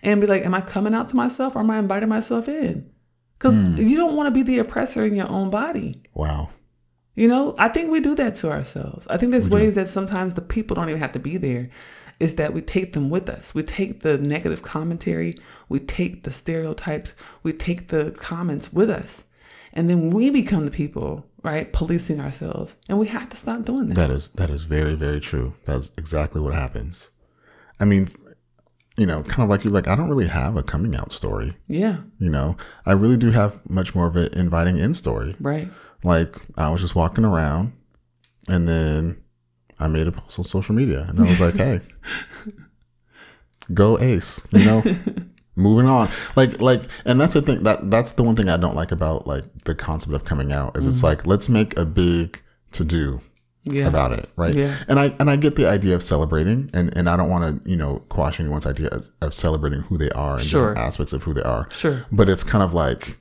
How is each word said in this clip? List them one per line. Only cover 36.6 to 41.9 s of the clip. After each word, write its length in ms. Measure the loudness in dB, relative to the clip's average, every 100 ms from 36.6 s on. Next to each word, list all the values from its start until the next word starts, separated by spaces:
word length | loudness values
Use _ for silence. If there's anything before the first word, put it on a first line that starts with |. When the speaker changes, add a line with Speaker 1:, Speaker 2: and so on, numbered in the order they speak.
| -2
Speaker 2:
was 120 | 0
just 140 | -2 0
walking 280 | 0 2
around 480 | 2 2 0 0 -4 -6 _ _ _ _ _ _ -2
and 180 | 0 2
then 480 | 2 0 0 -2 -6 _ _ _ _ _ _
I 80 | -2
made 200 | 0 -2
a 40 |
post 260 | -4 -12 -8
on 40 |
social 320 | -4 -4 0 0
media 300 | 2 0 -2
and 100 | 2
I 120 | 4
was 100 | 6
like, 160 | 4 4
"Hey, 240 | 2 0 -4